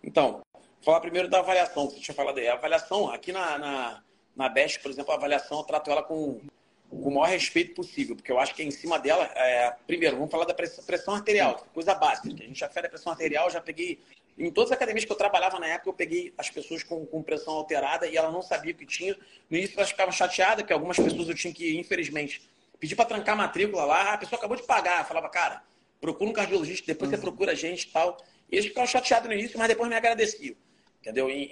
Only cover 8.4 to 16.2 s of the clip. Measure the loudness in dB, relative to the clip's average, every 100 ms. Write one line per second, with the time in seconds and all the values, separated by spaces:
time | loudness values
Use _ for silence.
8.4 | 2 -2 -8 -6 -2 0 2 2 2 2
9.4 | 2 4 2 0 -6 2 2 2 -2 0
10.4 | 0 -2 -4 -6 -4 -4 -2 -2 2 4
11.4 | 4 0 -8 -4 0 4 4 2 -6 -12
12.4 | -12 -10 -6 -6 -6 -6 -8 -4 0 2
13.4 | 2 0 -8 -8 -6 -8 _ -20 _ -6
14.4 | -2 2 2 2 0 -2 -2 0 2 4
15.4 | 2 0 -4 -4 -4 -4 -4 -4